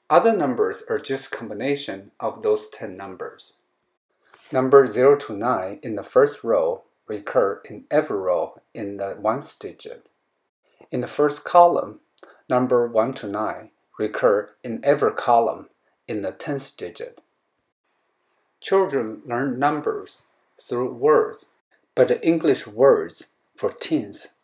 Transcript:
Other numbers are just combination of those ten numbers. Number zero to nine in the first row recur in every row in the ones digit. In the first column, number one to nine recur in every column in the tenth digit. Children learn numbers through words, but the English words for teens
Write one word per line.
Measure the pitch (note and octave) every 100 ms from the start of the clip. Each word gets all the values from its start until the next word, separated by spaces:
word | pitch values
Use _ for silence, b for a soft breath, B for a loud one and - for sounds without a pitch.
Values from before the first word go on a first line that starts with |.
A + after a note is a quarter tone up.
| -
Other | D#3+ A3+ G3+
numbers | C#3 A2+ F#2+ - -
are | G#2+
just | - C3+ -
combination | - A2 G2+ C3+ C#3 - G2 G2+ -
of | A2+ A2
those | G#2+ G#2+ -
ten | - A2 F#2
numbers. | G2 F#2 - - - - _ _ _ _ _ _ b b b
Number | C3+ C3 C#3 B2
zero | G#2+ C3+ C#3+
to | -
nine | G2+ A#2+ G#2+ F#2+ G#2
in | A#2+ G#2
the |
first | - B2+ C#3+ -
row | A#2 G2 E2 F#2 - _ -
recur | G#2+ - C3 G2 G2 -
in | G#2 -
every | D3+ D3+ G2+
row | F#2 E2+ D#2+ - _
in | - G2+ G2+
the | G2 F#2
ones | G#2+ C3+ C#3+ -
digit. | F#2 - - - _ _ _ _ _ _ b b b
In | B2+
the | A#2+
first | - D3 C#3+ -
column, | F3 F3 - G2+ G#2+ _ _ B B B
number | B2+ B2+ B2 A#2+
one | A2 A#2+
to | B2+ G#2
nine | G#2 G#2 F2 F2+ _ _ -
recur | G#2+ - A#2+ G#2 - _
in | B2 A2+
every | C#3+ C#3+ A2+
column | - - A#2+ A2 - - _ _ _ -
in | G#2+
the | F#2+
tenth | - - C#3+ - -
digit. | F2+ - - - _ _ _ _ _ _ _ _ _ _ _ _ _ _
Children | - G3 F3 C3+ A2 G#2+ -
learn | A#2+ C#3 B2
numbers | C#3+ D3+ - - F#2 - _ _ _ -
through | - B2 B2
words, | A#2 C#3+ C#3+ - - - _ _ _ _ -
but | B2
the | B2 E3
English | E3 D#3+ B2+ A2
words | G#2+ C3+ F#2+ E2+ - - _ _ -
for | G2+
teens | - - D3+ G#2 G#2 - _